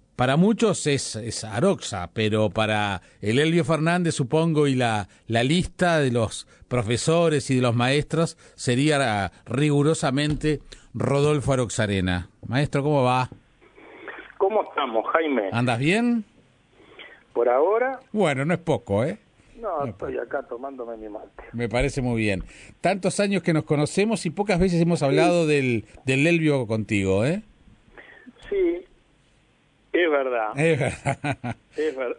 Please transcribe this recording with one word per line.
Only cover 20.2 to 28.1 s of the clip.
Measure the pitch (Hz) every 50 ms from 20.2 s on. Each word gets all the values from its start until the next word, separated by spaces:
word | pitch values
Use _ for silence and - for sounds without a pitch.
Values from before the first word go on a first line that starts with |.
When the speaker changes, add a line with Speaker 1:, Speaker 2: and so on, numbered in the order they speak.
| 120
Speaker 2:
acá | 117 - 143 131
tomándome | - 123 117 131 139 139 127 120 117 117 110
mi | 110 107
mate. | 104 101 - - _ - - - -
Speaker 1:
Me | 113 120 107
parece | 107 120 135 135 - 139 123
muy | 123 120 113
bien. | 110 104 98 90 - - - - - - - _ -
Tantos | 170 196 190 180 185 - -
años | 208 202 202 175 -
que | 180 160
nos | 156 -
conocemos | - 156 143 151 - - 190 202 226 220 - -
y | 175
pocas | - 202 202 208 190 165
veces | 190 190 170 165 170
hemos | 165 170 - 151
hablado | 135 143 151 165 175 175 175 165
Speaker 2:
Sí. | 151 151
Speaker 1:
del, | 143 131 127 117 110 - - - - -
del | 135 131 135 143
Elvio | 170 170 165 160 151 143 135 120
contigo, | 101 110 110 101 - 110 101 95 95 95 98 113
¿eh? | 143 175 208 - - _ _ _ - - _ _ _ - - - -